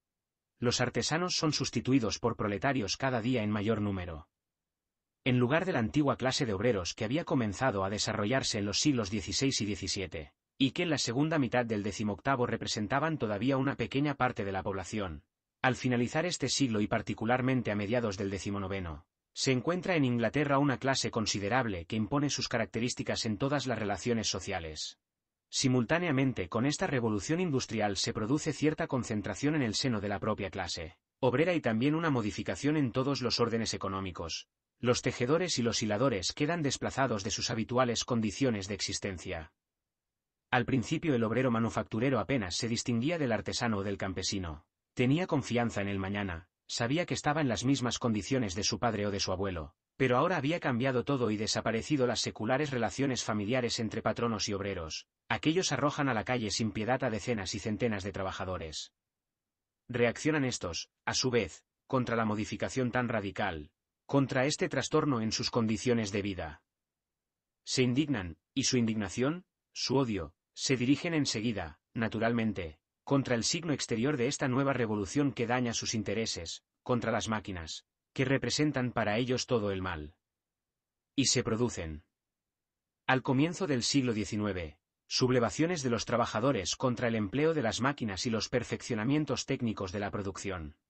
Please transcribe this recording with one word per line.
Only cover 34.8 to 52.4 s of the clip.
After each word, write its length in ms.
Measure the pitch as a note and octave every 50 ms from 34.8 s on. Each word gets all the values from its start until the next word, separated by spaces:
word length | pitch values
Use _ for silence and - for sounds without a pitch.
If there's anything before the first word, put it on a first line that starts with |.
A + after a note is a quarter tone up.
Los 220 | - B2 A#2+ -
tejedores 560 | - C3 - - B2 B2 D3+ E3+ F#3 E3 - -
y 40 |
los 200 | A#2 A#2 G#2 -
hiladores 500 | A#2 G#2+ G#2 G2+ C3 C#3 A2+ F#2+ - -
quedan 300 | - - D3+ D3 E3+ F3
desplazados 600 | D3+ C3+ - - A#2+ G#2+ - - C3+ A#2+ A2+ G#2
de 80 | G#2 A2
sus 200 | - - A#2 -
habituales 540 | A#2 A2 A2 - A#2+ B2 B2+ A#2+ A2+ - -
condiciones 640 | - B2+ A#2 A2 G#2+ - - C3+ B2+ A2+ G2+ F#2+
de 80 | F#2+ G#2
existencia. 800 | F#2+ - - F#2+ - - G2+ F#2+ F2 - F#2+ F2 E2 D#2+ - _ _ _ _ _ _ _ _ _ _ _ _ _ _ _ _ _ _ _ -
Al 140 | - B2 A2+
principio 500 | - C3+ C3+ G#2+ - D#3 D#3 - D#3+ C3+
el 80 | A#2
obrero 300 | A2+ G#2+ A2 A#2+ C3 C3
manufacturero 640 | A#2 A2+ A#2 A2 - A#2 G#2+ - - A2 A#2+ C#3 C3+ A2
apenas 380 | G2 - C#3 B2+ G2+ F2 -
se 100 | - -
distinguía 500 | A2+ A#2 A2 - - A#2+ A2+ A#2+ D3+ F3
del 140 | - A#2 A#2+
artesano 480 | A2 G#2 - - F#2+ - B2+ A#2 A2 G2
o 40 | G2
del 140 | G#2 G2 F#2+
campesino. 680 | G#2 G2 F#2 F#2+ F#2 - G#2+ G2 F2+ E2 D#2 D2+ - _ _ _ _ _ -
Tenía 340 | - B2 B2 C#3 E3 F#3 -
confianza 520 | E3+ C#3 G#2 - A#2 A#2 A#2+ A2+ F#2+ G#2+
en 80 | G2 G2
el 120 | G2+ F#2+
mañana, 480 | F#2+ F#2+ G2+ G#2 G2+ F#2+ E2+ E2 - _ _ _ _
sabía 400 | - - - A#2+ A#2 C#3+ E3+ F3
que 80 | - C3+
estaba 260 | - - D3 C#3+ D#3+
en 80 | D3+ C3
las 160 | A2 F#2 A#2+
mismas 360 | B2+ C#3 C3+ B2 A#2+ A2 -
condiciones 560 | - A#2+ A2 G#2 F#2 - C3+ C3 B2 G2 F2
de 80 | G#2+ G2+
su 160 | - A#2+ G2+
padre 260 | - A#2+ G#2+ G#2 G2+
o 60 | G#2
de 80 | G2 G2
su 100 | - -
abuelo, 440 | F#2 F2 G2 G2 F2+ E2 D2+ C#2+ _ _ _ _ _
pero 220 | - C3+ B2+ B2 B2+
ahora 180 | D3+ F3+ F#3
había 220 | D#3+ B2+ C#3+ E3+ E3+
cambiado 460 | - D3+ B2+ A2+ B2+ C3+ B2+ A#2+ A#2
todo 260 | - C#3+ C3 A#2+ G#2+
y 60 | G#2+
desaparecido 720 | G2+ G#2+ G2+ - A2+ G#2 A2+ A2 A2+ A2 - D3+ C3+ B2 B2
las 120 | A2+ -
seculares 520 | - A#2+ - -